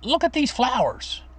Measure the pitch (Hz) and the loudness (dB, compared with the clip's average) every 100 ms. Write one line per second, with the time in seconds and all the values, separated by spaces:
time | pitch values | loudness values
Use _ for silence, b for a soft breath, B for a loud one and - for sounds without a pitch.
0 | - 311 330 - 285 - 254 247 156 107 | 0 2 2 2 0 2 0 2 0 -2
1 | - - - | -8 -10 -12